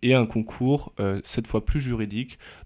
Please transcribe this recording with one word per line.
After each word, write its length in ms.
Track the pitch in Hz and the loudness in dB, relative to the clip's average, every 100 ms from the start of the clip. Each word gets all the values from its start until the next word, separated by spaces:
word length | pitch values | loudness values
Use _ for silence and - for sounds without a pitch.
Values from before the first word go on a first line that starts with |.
et 120 | 123 | 4
un 120 | 131 113 | 4 4
concours, 680 | 113 110 - 127 143 - - | 0 -4 -2 2 2 -2 -2
euh, 180 | 101 98 - | -2 -2 -4
cette 220 | - 113 | -6 -2
fois 180 | 110 - | -2 0
plus 160 | 151 | 0
juridique, 580 | 131 117 107 104 - - - - | 0 -2 -2 -4 -6 -10 -20 -20